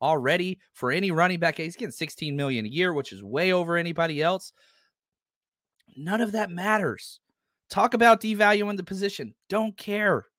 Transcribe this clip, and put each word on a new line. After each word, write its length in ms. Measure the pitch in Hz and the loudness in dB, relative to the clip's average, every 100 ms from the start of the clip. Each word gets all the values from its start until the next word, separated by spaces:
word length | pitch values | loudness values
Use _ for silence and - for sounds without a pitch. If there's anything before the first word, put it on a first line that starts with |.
already 560 | 135 156 127 175 180 185 _ | 0 2 2 0 0 -6 _
for 160 | - 123 | -6 -2
any 220 | 156 196 | 0 0
running 260 | 160 180 180 | 2 2 2
back." 180 | 170 156 | 0 0
He's 200 | 160 - | -6 -8
getting 160 | 208 | -10
sixteen 440 | - 156 - 151 143 | -8 -10 -8 -6 -4
million 300 | 143 123 107 | -2 -2 -4
a 20 | |
year, 240 | 143 185 | -2 0
which 200 | 147 135 | -2 -6
is 100 | 98 | -12
way 300 | 101 135 185 | -6 -2 2
over 260 | 180 170 170 | 2 0 -2
anybody 420 | 170 165 165 147 | -2 -2 -2 0
else. 320 | 165 185 - - _ _ _ _ _ _ _ _ _ _ _ _ _ - | 0 -2 -6 -20 _ _ _ _ _ _ _ _ _ _ _ _ _ -12
None 240 | 156 220 | -4 -2
of 120 | 226 | -2
that 180 | 214 202 | -2 -4
matters. 720 | 175 196 214 160 101 - - _ _ _ _ _ | -4 0 0 0 -4 -12 -20 _ _ _ _ _
Talk 240 | - 233 | 2 2
about 260 | 226 233 226 | 6 6 6
devaluing 560 | 214 208 208 208 208 202 | 2 4 4 4 2 -4
the 80 | |
position. 500 | 180 190 196 - 117 - - | -6 -6 -6 -6 -12 -14 -4
Don't 260 | 208 220 196 | -2 -2 -6
care. 480 | - 208 208 135 - | -6 0 2 2 -2